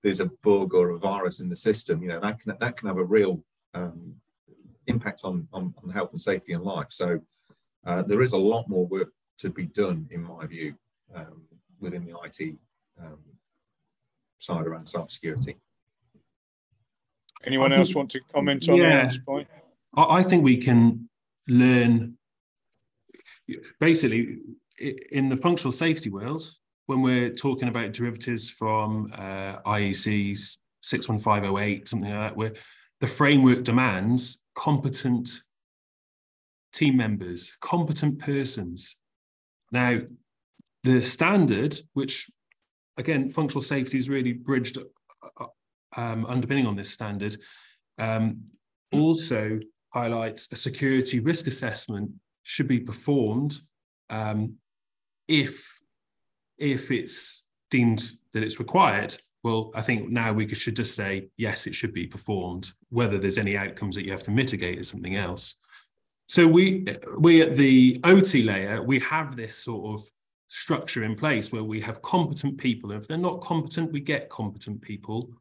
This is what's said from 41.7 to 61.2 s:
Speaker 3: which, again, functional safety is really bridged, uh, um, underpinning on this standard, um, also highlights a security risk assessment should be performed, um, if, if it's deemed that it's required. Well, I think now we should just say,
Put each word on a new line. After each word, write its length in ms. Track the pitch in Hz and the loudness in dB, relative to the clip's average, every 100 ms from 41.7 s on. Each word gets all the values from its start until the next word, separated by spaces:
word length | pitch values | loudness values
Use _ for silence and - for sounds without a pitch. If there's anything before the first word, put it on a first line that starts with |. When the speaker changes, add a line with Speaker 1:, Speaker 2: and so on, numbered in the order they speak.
| - - | -4 -8
Speaker 3:
which, 360 | 139 135 - - _ _ _ _ _ _ - | -6 -4 -6 -8 _ _ _ _ _ _ -8
again, 320 | 127 147 131 | -2 -2 0
functional 320 | - 151 143 | -2 -2 -2
safety 360 | - 139 127 135 | -2 -2 -2 -2
is 120 | 127 | -2
really 240 | 139 123 | -2 -2
bridged, 440 | 120 120 131 117 - | -4 -2 -2 -2 -8
uh, 680 | - _ _ _ - - 117 _ _ _ _ - | -16 _ _ _ -20 -16 -18 _ _ _ _ -8
um, 300 | 117 110 113 | -6 -4 -2
underpinning 420 | 123 123 139 120 | -2 0 0 0
on 80 | 101 | -2
this 140 | 101 | -6
standard, 480 | - 107 101 104 107 - - - _ _ - | -6 -6 -6 -6 -8 -18 -20 -20 _ _ -6
um, 480 | 110 113 110 - - _ _ _ _ | -2 0 -2 -4 -14 _ _ _ _
also 680 | 143 156 160 160 117 107 110 110 _ _ | 2 4 2 0 0 -2 -4 -8 _ _
highlights 540 | 123 117 117 113 - - | -4 -2 -2 -4 -4 -6
a 40 | - | -4
security 640 | 131 - 139 131 131 123 | -4 -2 2 2 2 0
risk 280 | 120 165 - | 0 0 -2
assessment 640 | - 120 107 - 101 104 - _ _ | -4 -4 -6 -6 -6 -8 -10 _ _
should 240 | - - 131 | -12 -4 0
be 120 | 123 | 0
performed, 800 | 120 107 - 143 110 117 147 147 _ _ _ _ _ | -2 -8 -2 0 2 0 -4 -6 _ _ _ _ _
um, 460 | 110 107 107 107 - _ _ _ _ _ _ - | -6 -4 -4 -4 -8 _ _ _ _ _ _ 0
if, 520 | 156 139 - - - _ _ _ _ _ _ _ _ | 2 2 -6 -16 -20 _ _ _ _ _ _ _ _
if 320 | 147 131 - | -2 -2 -2
it's 560 | 123 - - - - _ _ _ | -4 0 -2 -2 -6 _ _ _
deemed 400 | 131 117 110 - - _ | 2 2 2 -4 -12 _
that 100 | 110 | -6
it's 160 | 110 - | -4 -6
required. 560 | 113 185 165 104 107 - _ _ | 0 2 4 2 -4 -10 _ _
Well, 300 | 117 110 110 | -4 -4 -4
I 80 | 113 | -6
think 280 | 110 117 104 | -2 -2 -2
now 240 | 120 117 | -2 0
we 200 | 107 107 | -2 -2
should 220 | 110 - 107 | -4 -4 -2
just 200 | - - | -2 -2
say, 340 | 98 98 | -4 -6